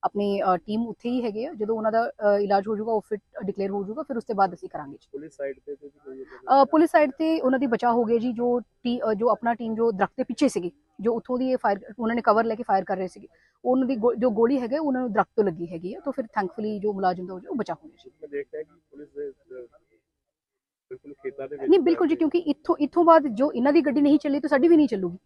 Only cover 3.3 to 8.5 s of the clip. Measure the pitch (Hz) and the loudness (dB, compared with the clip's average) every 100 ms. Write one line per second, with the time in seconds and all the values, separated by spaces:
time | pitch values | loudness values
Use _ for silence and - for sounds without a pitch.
3.3 | - 196 196 196 202 190 226 302 240 - | -10 -8 -4 -4 -4 -6 -8 -6 -6 -6
4.3 | 202 190 180 - 160 147 - _ 139 156 | 0 0 0 -12 -12 -12 -14 _ -14 -14
5.3 | _ 139 135 - 143 143 _ - 131 - | _ -8 -8 -14 -16 -16 _ -20 -16 -16
6.3 | - - 269 277 320 330 330 302 - 320 | -16 2 4 6 6 6 6 4 2 -2
7.3 | 320 254 262 269 220 240 226 220 233 240 | 0 2 0 0 0 2 2 2 2 0
8.3 | 226 240 | -2 0